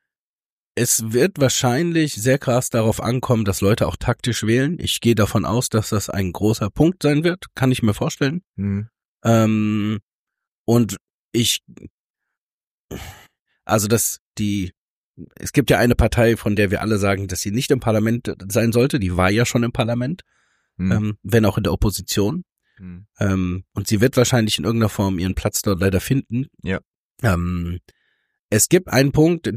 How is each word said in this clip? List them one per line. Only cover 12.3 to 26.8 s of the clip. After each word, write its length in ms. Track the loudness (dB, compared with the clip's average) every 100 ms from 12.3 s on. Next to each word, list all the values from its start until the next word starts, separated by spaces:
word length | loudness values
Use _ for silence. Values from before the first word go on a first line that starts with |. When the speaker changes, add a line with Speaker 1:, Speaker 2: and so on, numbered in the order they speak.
| _ _ _ _ _ -16 -14 -14 -20 -20 _ _ _
Speaker 1:
also 240 | -2 0 2
dass 320 | 0 -2 -8 _ -6
die, 340 | -4 -4 -6 -10 _ _ _ -20 -20 -16
es 160 | -4
gibt 180 | 0 2
ja 80 | 4
eine 160 | 4
Partei, 420 | 4 2 4 2 2
von 200 | 0 0
der 140 | 2
wir 120 | 0
alle 160 | -2 0
sagen, 300 | 0 -2 -4
dass 120 | -6
sie 100 | -4
nicht 200 | -2 0
im 100 | 0
Parlament 540 | 0 0 2 -2 -4 -10 -4
sein 220 | 0 2
sollte. 260 | 2 2 0
Die 160 | -2 2
war 140 | 2
ja 140 | 2
schon 180 | 2 0
im 100 | -2
Parlament, 500 | -2 -2 -2 -4 -6 -12 _ _ _ _ -6
Speaker 2:
Mhm. 140 | 0
Speaker 1:
ähm, 260 | 0 0 -6
wenn 240 | 0 2 2
auch 100 | 2
in 80 |
der 80 | -2
Opposition. 720 | 0 0 -2 -4 -2 0 -2 -8 _ _ _
Speaker 2:
Mhm. 280 | -18 -18 -14 -4
Speaker 1:
Ähm, 460 | 0 0 -2 -4 -8
und 140 | -8 -2
sie 140 | 2
wird 160 | 2 2
wahrscheinlich 400 | 2 2 0 0
in 60 |
irgendeiner 260 | -2 0 0
Form 280 | 0 -2 -2
ihren 160 | -2
Platz 280 | -2 -4 -2
dort 180 | -2 0
leider 200 | 2 0
finden. 460 | 0 -2 -2 -4 -6 _
Speaker 2:
Ja. 180 | -6 -6